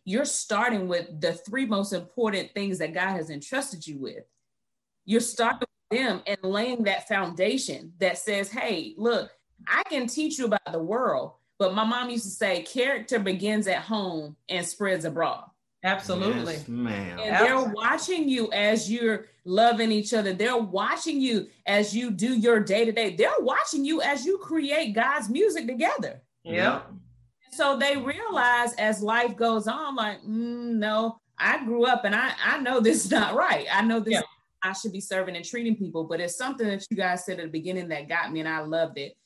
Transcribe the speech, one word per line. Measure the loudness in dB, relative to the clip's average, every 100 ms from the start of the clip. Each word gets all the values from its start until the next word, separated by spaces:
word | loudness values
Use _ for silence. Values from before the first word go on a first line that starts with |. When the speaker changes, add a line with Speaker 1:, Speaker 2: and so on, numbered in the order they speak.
Speaker 1:
you're | -4 0 0
starting | -2 -2 2 2 2 0
with | -2 -4 -4
the | -2
three | -2 -6 -4 0
most | 0 -2
important | -4 -6 -2 0 0 -4
things | -4 -4 -2
that | -2
God | -2 -2
has | -2 -6
entrusted | -8 -6 -4 -4 -10 -12
you | -8
with. | -8 -10 -18 _ _ _ _ _ _ _ 0
You're | 0
starting | 0 0 0 0 -6 _ _
with | -2
them | 0 -2 -4
and | -4
laying | -2 0 -2 0
that | 0 0 -2
foundation | -2 -2 0 0 0 -4 -8 -12 -2
that | 0 0
says, | -2 -2 -2
"Hey, | -4 -4 -4 -6 -2
look, | 0 0 -2 _ _ _ -2
I | 0 0
can | -2 -2
teach | -2 -2 -2
you | 0
about | 0 0
the | -4
world, | -2 0 0 0 -4 -12 _ _
but | 0
my | 2
mom | 0 0 -2
used | -4
to | -6
say, | -4 -2 -2
'Character | -2 -2 0 0 -2 -2
begins | 0 -2 0 0 2
at | -2
home | -2 -4 -2 -4 -8 -14 -6
and | -4 -4
spreads | -2 0 0
abroad.'" | -2 0 0 -2 -10 _ _ _
Speaker 2:
Absolutely. | -2 -2 -2 -2 0 0 -2
Speaker 3:
Yes, | -6 -6
ma'am. | -4 -2 -2 -6 -6
Speaker 1:
And | 0 4
they're | 6
Speaker 2:
Absolutely. | 4 2
Speaker 1:
watching | 0 0 0 0 0 2
you | 2 0
as | 2 4 2 0
you're | 0 0 0 -6 _
loving | -2 6 6 6 2
each | 2 2
other. | 0 0
They're | 0 2 2
watching | 0 -2 0 -2 -2 0
you | 2 0 -2 _
as | 2 2 2
you | 0 -2
do | 0 2 4
your | 6 6
day-to-day. | 4 4 4 2 0
They're | 2 2 4
watching | 2 0 0 0
you | 0 0
as | 0 0 0
you | -2
create | 0 -2 0 0 0
God's | 0 2 0 0
music | 2 2 2 -4
together. | 0 0 0 -4 -10 _ _
Speaker 2:
Yep. | -4 2
Speaker 3:
Yep. | 2 2 -6 -18 -20 -20 _ _ _
Speaker 1:
So | 0 2 4
they | 2 2
realize | -2 -4 -2 2 4 4 2
as | 0 0 0
life | 0 2 0 2
goes | 2 2 0
on, | -4 -4
like, | -2 -4 -4
"Mm, | -6 -4 -4 -6 -2 0
no, | 2 2 0 -4 _ -2
I | 0 0
grew | 0 2 4
up | 4
and | 2
I, | 0 0 0
I | -2 0
know | 0 4
this | 6 4
is | 4
not | 2 2 2
right. | 2 2 2
I | 2
know | 4 2
this | 2
Speaker 2:
Yeah. | 0 0 _ _ _
Speaker 1:
I | -6
should | -4 -6
be | -8
serving | -4 -4 -4 -6
and |
treating | -8 -4 0 0
people." | 0 -4
But | -4 -2
it's | -4 -4
something | -6 -2 -2
that | -2 -4
you | -2
guys | 0 -2
said | -4 -8
at | -6
the |
beginning | -6 -4 -4 -4
that | -8 -4
got | -4 -2
me, | -4
and | -4
I | -4
loved | -2 0 -2 -4
it. | -12 -14